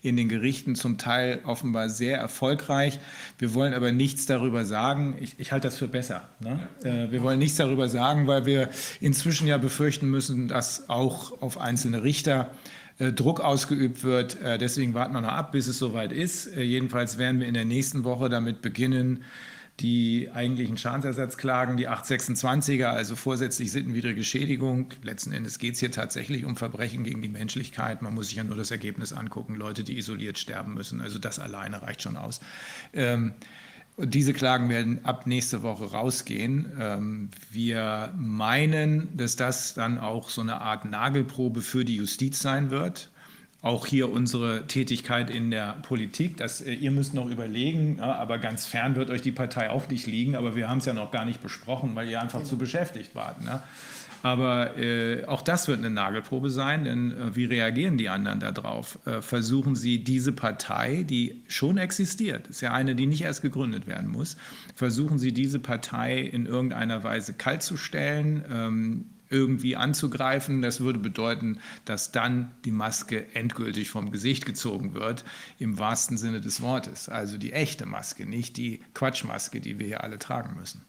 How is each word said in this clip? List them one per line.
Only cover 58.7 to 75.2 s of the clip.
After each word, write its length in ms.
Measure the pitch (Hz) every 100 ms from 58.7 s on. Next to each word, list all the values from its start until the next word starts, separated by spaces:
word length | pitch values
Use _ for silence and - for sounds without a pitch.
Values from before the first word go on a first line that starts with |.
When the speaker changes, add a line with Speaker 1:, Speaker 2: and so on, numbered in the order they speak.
| 113 117 - -
Speaker 1:
Äh, 160 | 117
versuchen 540 | - 120 110 135 139 123
sie 280 | 120 120
diese 280 | 117 131 127
Partei, 720 | - 113 104 - 104 120 156
die 400 | 160 127 120 - -
schon 300 | - 151 190
existiert, 720 | 185 - 190 - 214 - -
ist 140 | -
ja 120 | 123
eine, 220 | 120 135 123
die 100 | 135
nicht 160 | 151
erst 220 | 165 139
gegründet 420 | 143 131 127 110 -
werden 240 | - 104
muss, 280 | 113 165 - - - -
versuchen 460 | - 127 113 151 147
sie 140 | 127
diese 260 | 120 135 139
Partei 600 | 123 117 - 117 120 127
in 280 | 131 120 117
irgendeiner 560 | 123 127 117 113 113
Weise 300 | 110 110 101
kalt 280 | - 131 156
zu 160 | - 156
stellen, 640 | - 151 143 147 151 151 151
ähm, 540 | 117 113 110 113 117 - - _
irgendwie 440 | 135 131 131 127 127
anzugreifen. 840 | 131 147 143 117 131 139 139 135
Das 200 | 123 117
würde 180 | 127 120
bedeuten, 600 | 101 92 113 117 113 107 - - -
dass 260 | 104 -
dann 400 | 120 117 123 120 - 120
die 60 |
Maske 600 | 107 110 113 - 110 107
endgültig 560 | 113 117 - 113 107 101
vom 220 | 110 104
Gesicht 340 | 101 117 131 -
gezogen 480 | - 120 98 98
wird, 300 | - 110 120